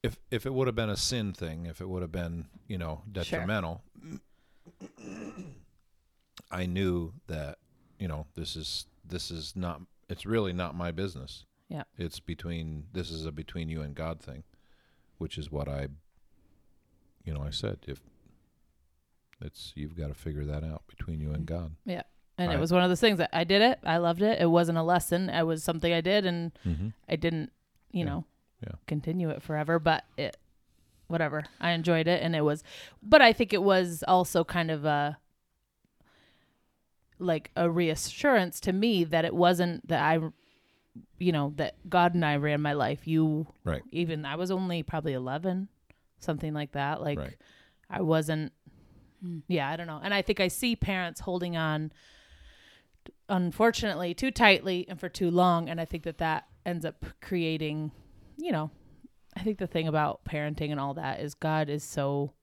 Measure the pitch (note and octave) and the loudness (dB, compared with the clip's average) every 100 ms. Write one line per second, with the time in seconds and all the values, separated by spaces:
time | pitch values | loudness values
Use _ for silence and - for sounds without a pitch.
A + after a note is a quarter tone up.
0 | A#2+ - - A#2+ C3+ C3 C3 A#2 A2 G2 | -4 -6 -6 -6 -2 0 0 0 -2 -2
1 | - B2 G#2 F2+ E2+ D#2+ E2+ D#2+ F#2 F#2 | -2 -2 -2 -4 -8 -8 -10 -10 -6 -6
2 | F2 F2 E2+ E2+ E2 - - F#2 E2+ D2+ | -4 -4 -4 -6 -10 -18 -10 -6 -6 -8
3 | A2 G2 E2+ E3 G2 G#2+ E2+ E2+ - - | -8 -8 -4 -4 -2 -2 -2 -8 -14 -20
4 | E3 C2+ _ _ _ _ - _ - - | -16 -16 _ _ _ _ -20 _ -20 -18
5 | G#2 - A2 - E3+ A#2 - _ _ _ | -14 -12 -12 -12 -16 -18 -20 _ _ _
6 | _ _ _ - _ F2+ F#2 F2+ F#2+ F2 | _ _ _ -20 _ -6 -4 0 0 0
7 | E2 - - D#2 D2 - _ _ _ _ | -4 -10 -10 -8 -8 -12 _ _ _ _
8 | F#2 D2+ D#2 - D#2+ D#2+ D#2 - - _ | -6 -6 -10 -10 -10 -8 -8 -10 -10 _
9 | E2 F2 - E2 D2+ G2 F2 D2+ F2+ _ | -12 -10 -8 -10 -10 -6 -6 -8 -14 _
10 | - - G2 A2+ G2 F2+ F2 E2 F2 E2 | -12 -10 -2 0 0 -2 -4 -4 -6 -4
11 | G2 D#2 C2 - - _ _ D#3 - - | -6 -8 -14 -16 -20 _ _ -12 -12 -10
12 | E2 - - E2 F2 E2+ D#2+ D2+ D2+ F2+ | -10 -8 -12 -10 -6 -6 -6 -10 -10 -8
13 | E2 D#2+ D#2+ D2+ D#2 F2 D#2+ D#2+ D2 C#2+ | -8 -6 -8 -8 -10 -8 -6 -6 -8 -6
14 | D#2+ D#2+ - C2 - _ _ _ _ _ | -8 -8 -12 -16 -18 _ _ _ _ _
15 | _ _ D#2 - D2 D2 C#2+ C#2 C#2 C#2+ | _ _ -8 -8 -6 -6 -4 -6 -6 -10
16 | _ _ _ _ _ _ _ _ _ _ | _ _ _ _ _ _ _ _ _ _
17 | _ _ - D2 C#2+ - G#1+ G1+ - C2+ | _ _ -10 -6 -6 -4 -6 -6 -10 -14
18 | - _ _ _ _ _ _ _ _ _ | -16 _ _ _ _ _ _ _ _ _
19 | _ _ _ _ D2+ - - - D2 E2 | _ _ _ _ -16 -14 -16 -10 -10 -8
20 | D2 C#2+ D#2+ D2 D2 D2 D#2+ D#2 - - | -8 -8 -8 -6 -6 -4 -6 -10 -14 -12
21 | - D#2 D2+ D2+ E2 E2+ E2 D#2+ - F3 | -8 -6 -4 -4 -4 -6 -8 -10 -8 -8
22 | - _ _ - F3 D3 E3 F3 F3+ F3+ | -10 _ _ -4 -2 0 2 4 4 4
23 | A3+ F#3+ E3 D3 E3+ G3 A#3 - - E3 | 4 4 0 0 2 6 6 4 0 2
24 | E3+ E3+ G#3 - E3+ E3+ E3+ E3 E3 F3 | 2 2 2 4 6 6 6 2 4 2
25 | - F3 F#3+ - E3 D#3+ - E3 E3+ E3+ | 2 0 0 0 0 0 -2 0 2 2
26 | E3 G#3 F#3 E3+ E3+ - F#2 D#2+ G#2 - | 2 2 2 -2 -4 -6 -4 -2 -4 -8
27 | - E3 F3 E3 D3 _ _ _ _ F#3 | -6 -2 0 -2 -4 _ _ _ _ -4
28 | D#3+ D3 - _ _ _ - - - D3+ | -2 -4 -8 _ _ _ -14 -12 -6 -4
29 | D#3+ F3+ E3 - - D3+ D3+ E3 D#3+ D#3 | -2 -2 -2 -4 -4 -4 0 2 2 0
30 | - - C#3+ - _ _ _ _ _ _ | -2 -8 -8 -8 _ _ _ _ _ _
31 | _ E3 D#3 D3+ D3+ - E3+ E3+ E3 E3 | _ -2 0 -2 -8 -4 0 2 4 4
32 | D#3+ F3+ E3 D#3+ D3+ D3+ - - - - | 4 2 2 2 2 2 -6 -18 -20 -16
33 | G#3 D4+ A#3+ A3 A3+ G3+ G3+ F#3 F3+ E3 | 6 10 10 8 2 4 6 4 4 -2
34 | - F#3 F3+ F3 E3 F3 D#3+ D#3 D3+ D3 | 4 4 6 2 2 0 0 0 2 2
35 | D3 D3 _ _ _ _ _ _ _ _ | 0 -4 _ _ _ _ _ _ _ _
36 | _ _ _ _ _ _ _ _ _ _ | _ _ _ _ _ _ _ _ _ _
37 | _ _ F3+ D#3+ - - E3+ E3+ E3+ D#3 | _ _ 0 0 -2 0 2 4 2 0
38 | - - D4 A#3+ F3+ - - F#3 A#3 G3 | -4 0 4 6 4 -2 -2 2 4 4
39 | E3 E3 E3 - F3 F3 F3 E3+ - D#3 | 4 2 2 6 6 6 2 -2 -2 2
40 | D3+ E3 D#3 - _ _ _ _ _ - | 4 2 0 -10 _ _ _ _ _ -20
41 | - - F3+ D#3 C#3+ D3 D3+ - F3 F3+ | -20 -2 0 2 0 -2 -6 -6 0 4
42 | F3 F3 D#3 C#3+ D3+ D3 D3 D3 A#2 C#3+ | 6 4 2 2 2 2 2 2 0 -2
43 | - D#3+ D#3 D3+ D#3 - - D2 - D#3+ | 0 4 4 2 -4 -6 -4 -4 -4 -4
44 | E3+ D#3 D3 D#3 F3+ F#3 F#3 E3+ - D#3+ | -2 -4 -6 -4 -2 -2 0 -4 -4 -4
45 | D3+ C3 B2+ C#3+ F#3 F#3 G3 _ _ _ | -2 -4 -4 -4 -2 -2 -4 _ _ _
46 | _ _ - D3+ D#3 D3+ C#3+ C#3+ C#3 D3+ | _ _ -6 -4 -4 -4 -4 -4 -4 -2
47 | D3 C#3+ C2+ - - - _ _ _ - | -4 -4 -6 -12 -20 -20 _ _ _ -2
48 | E3 D#3+ D3+ D#3 D3+ _ - - - - | 2 4 2 -2 -4 _ -20 -20 -20 -20
49 | - _ F3+ E3 - F3 C#3 E3 E3+ D3+ | -20 _ -10 -10 -2 0 0 -4 -6 -6
50 | F#3+ G3+ F#3 G3+ F#3 - B3 A#3 - F#3+ | 0 0 2 2 2 2 0 0 0 0
51 | F3 D#3+ - F3+ F3 E3+ D#3+ D3+ D#3 - | -2 -6 -4 -2 -2 0 2 0 -2 -8
52 | - - _ - - - - - _ _ | -20 -20 _ -20 -20 -20 -20 -20 _ _
53 | - _ - F#3+ F3 - A3+ A3+ A3 E3 | -20 _ -2 2 2 4 4 4 -2 -2
54 | F3 F3 C4 - A3 F#3+ F#3+ F3+ F3+ F3+ | -4 -2 -2 6 8 8 4 -2 -4 -8
55 | F3+ - F3 F3 F3+ E3+ E3 E3 E3 E3+ | -8 0 4 6 6 6 0 -6 -6 -6
56 | E3 D#3 E3 D#3 - - - E3+ D3+ - | -8 -2 0 -2 -4 -10 -6 -4 -6 -8
57 | - - - F#3 E3 D#3+ D#3 D3+ D#3 - | -14 -14 -4 -2 0 0 -2 -4 -6 -8
58 | - - - - E4+ E3+ D#3 - - - | -20 -20 -20 -8 -2 -2 -2 -10 -20 -20
59 | - _ _ - G3+ G3+ F3+ E3+ D#3+ D3+ | -20 _ _ -6 -4 -2 -2 -2 0 2
60 | D3 - - D3+ D3 D3 D3+ D3 C#3 D#3 | 0 -2 -6 -4 -4 -4 -4 -2 -4 -4
61 | D3 - D3 - D#3+ D#3 D3+ D3 - - | -6 -6 -8 -4 0 0 0 -4 -4 -2
62 | C#3 C#3+ C#3+ _ | 0 0 -2 _